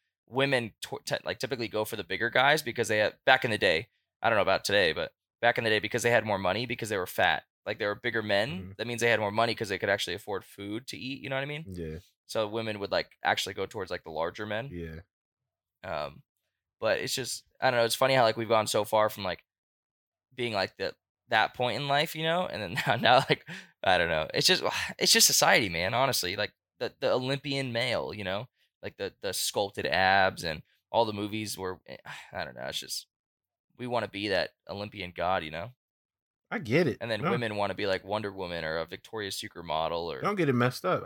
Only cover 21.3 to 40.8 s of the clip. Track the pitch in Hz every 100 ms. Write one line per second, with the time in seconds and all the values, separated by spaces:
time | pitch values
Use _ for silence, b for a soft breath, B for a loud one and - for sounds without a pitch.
21.3 | 110 92 - 123 110 143 143 156 156 160
22.3 | 170 180 98 95 98 139 120 202 123 -
23.3 | 151 - 180 B - 92 90 85 80 78
24.3 | - 110 185 101 - - - 190 226 -
25.3 | - 151 185 101 82 92 120 135 - 90
26.3 | 101 104 _ _ - 120 - 127 113 127
27.3 | 139 147 139 131 117 123 98 67 104 95
28.3 | 98 127 _ _ _ 101 - 98 - 98
29.3 | 92 - 113 98 - - 85 95 98 95
30.3 | 98 87 78 - _ - 110 110 104 104
31.3 | 110 107 95 95 92 - - - - -
32.3 | - 78 62 65 - - - - _ _
33.3 | _ _ _ _ - 123 120 104 98 104
34.3 | 92 76 _ - 98 104 104 90 87 87
35.3 | 92 78 78 110 - _ _ _ _ _
36.3 | _ - 226 120 139 156 - 117 107 151
37.3 | - 113 104 101 95 101 92 95 107 104
38.3 | 95 87 85 80 80 82 98 - 110 98
39.3 | - 104 85 85 78 80 85 85 67 190
40.3 | 208 147 120 123 -